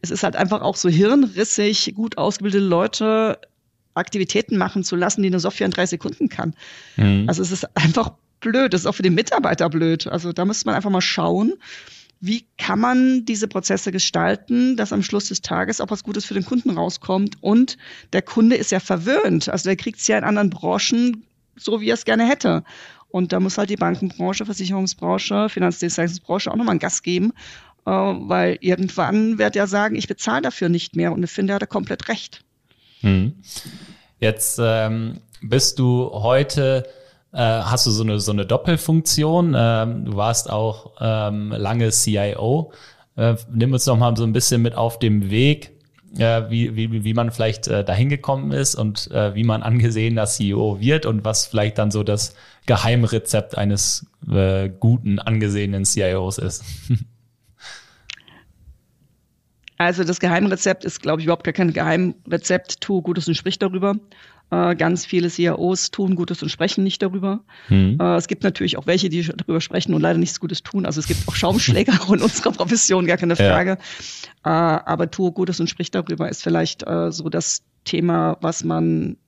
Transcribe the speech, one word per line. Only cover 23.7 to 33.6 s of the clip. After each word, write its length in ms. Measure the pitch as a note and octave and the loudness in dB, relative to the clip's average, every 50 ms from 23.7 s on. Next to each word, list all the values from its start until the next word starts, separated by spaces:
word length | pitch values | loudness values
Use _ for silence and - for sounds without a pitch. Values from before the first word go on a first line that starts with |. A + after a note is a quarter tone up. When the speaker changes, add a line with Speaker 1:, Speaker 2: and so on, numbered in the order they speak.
Speaker 1:
die 60 | G#3 | 0
Bankenbranche, 680 | F#3+ F3 E3+ F3+ - G3 F#3 - - F3 F3+ G3 - G#3 | 0 0 0 0 -2 -4 -6 -4 -4 -4 -4 -2 -4 -6
Versicherungsbranche, 1040 | G3+ G3+ - F#3+ F3+ G3 G3 F#3+ F#3 - - - F3 F#3 G3 - - G#3 G3+ G#3+ G#3+ | -6 -6 -6 -4 -4 -2 -2 -2 -4 -4 -4 -2 -2 -2 -2 -2 -2 0 0 0 0
Finanzdienstleistungsbranche 1040 | - - F3+ F3 E3+ - F3 E3+ F3 - E3+ F3 E3+ F3+ _ - E3+ G3+ - - | 0 0 0 0 0 -2 -4 -4 -2 -2 -2 -2 -4 -8 _ -4 -4 -2 -2 -2
auch 60 | - | -2
nochmal 180 | A3 A#3+ A3+ F#3+ | -2 0 0 0
ein 60 | D#3+ | 0
Gas 220 | - F#3+ - - _ | 0 -2 -4 -4 _
geben, 300 | - F3+ F3+ F#3 A3+ - - - - - - - - _ _ _ | -2 -2 0 0 0 -2 -4 -16 -20 -20 -20 -20 -20 _ _ _
äh, 40 | - | -2
weil 680 | F#3+ F#3+ F#3+ G3 F#3 F3+ - G3 F#3 F3+ F3+ F3+ F3 - | 0 0 0 0 -2 -4 -4 -2 0 2 2 0 0 0
irgendwann 800 | - F3+ F3+ F3 F#3+ F#3 - - E3+ C3 G3 G#3+ A3 A3 A3+ G#3 | 0 0 0 0 0 -4 -2 -2 -2 2 2 2 2 2 2 2
wird 180 | G#3+ G#3 G3+ | 0 0 2
er 100 | G3+ G3+ | 0 -2
sagen, 300 | G3 F#3+ G3+ G#3 A3 G#3+ | 0 0 0 0 0 -2
ich 100 | G#3+ G3+ | -4 -4
bezahle 360 | - G3+ _ - - A3 C4 D#4+ | -6 -8 _ -4 -2 -2 -2 -2
dafür 260 | - - - G3 E3+ | -4 -4 -2 0 0
nicht 280 | F3 E3+ - - - | 0 0 -2 -4 -4
mehr. 160 | E3+ F3 F3 E3 | -2 -2 -2 0
Und 100 | - F3 | -2 -4
ich 80 | E3 | -4
finde, 240 | - - G3 F#3+ G3+ | -4 -4 -2 -2 -2
er 60 | G3+ | -2
hat 80 | G3+ - | -4 -4
komplett 380 | - G#3 F#3+ - F#3 - - - | -4 -6 -4 -4 -8 -10 -6 -6
recht. 340 | A3+ G#3+ - - - - _ _ _ _ _ _ _ _ _ _ _ _ - | -6 -6 -6 -14 -18 -20 _ _ _ _ _ _ _ _ _ _ _ _ 2
Speaker 2:
Mhm. 320 | G#2 F#2+ F#2 F#2 A#2+ D3+ - - - - - | 2 4 4 2 0 -4 -8 -16 -18 -16 -16